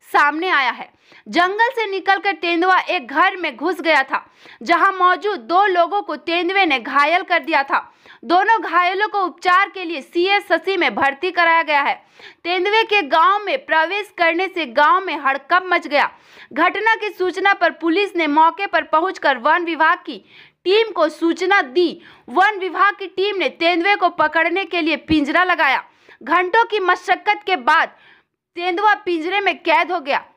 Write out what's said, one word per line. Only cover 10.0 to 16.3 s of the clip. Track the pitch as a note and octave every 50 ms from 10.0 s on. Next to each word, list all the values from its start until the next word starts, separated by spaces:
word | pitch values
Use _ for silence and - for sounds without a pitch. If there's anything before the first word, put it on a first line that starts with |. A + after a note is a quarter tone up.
सीएस | - - - E4+ F4 F#4+ G4+ G4+ G4+ -
शशि | F4+ D#4+ E4 F#4 G4
में | F#4+ E4 C4 G#3
भर्ती | A3+ C#4 C#4 C4+ C4+ - F#4
कराया | F4 F4 E4+ E4+ E4 E4 D#4+
गया | D4+ D4+ C#4+
है। | C#4 B3+ G3 - _ _ _ - - - - _ _
तेंदुए | E4+ F4+ F#4 F4+ G4+ G#4 A4+ A4+
के | A4+ G#4 G#4
गांव | D#4+ C4+ C4+ D#4+ E4 F#4 G4 G#4 G#4
में | F#4+ D#4 C4 -
प्रवेश | - D#4 D#4+ D#4+ E4 F#4+ G#4 G4+ G4+ _
करने | - E4+ E4 E4 E4+ F#4+
से | F#4 F#4 F4 D#4
गांव | B3 A3 B3+ D4 D4+ E4+ F#4 F#4+
में | F4+ D4+
हड़कंप | D#4+ C#4+ C#4 C4+ C#4 C#4 _ E4+ F4+ F#4
मच | F#4 F4 E4+ E4+
गया। | C#4+ D4 C#4+ A3 - - _ _ _